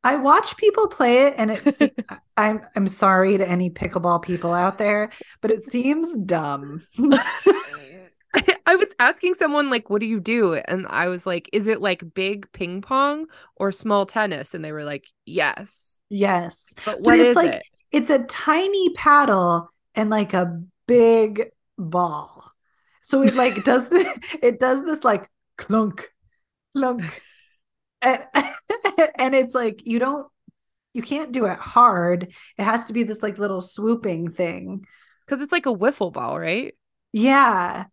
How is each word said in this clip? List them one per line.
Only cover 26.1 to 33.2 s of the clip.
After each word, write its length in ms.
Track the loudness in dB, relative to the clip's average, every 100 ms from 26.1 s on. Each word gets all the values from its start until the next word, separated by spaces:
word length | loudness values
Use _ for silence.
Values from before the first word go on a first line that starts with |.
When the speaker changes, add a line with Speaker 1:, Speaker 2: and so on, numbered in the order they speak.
| _ _ _ _ _ _
Speaker 1:
clunk. 480 | -4 -4 -4 -8 -12 _ _ _ _ _ _ _ _
And, 220 | 0 0 0
<laughs> 840 | -2 -2 -10 _ -4 -4 2 0 2
and 180 | 0 2
it's 200 | 0 -2
like, 320 | -4 -6 -4
you 120 | -2
don't, 280 | -2 -4 -10 _ _ _ _ _ _
you 80 | -12
can't 300 | -6 -8 -6
do 140 | -2 -2
it 120 | -4
hard. 760 | 0 4 4 4 0 -2 -4 -16 -20 -6
It 60 |
has 220 | -2 -2 -4
to 80 |
be 100 | -4
this, 200 | -4 -4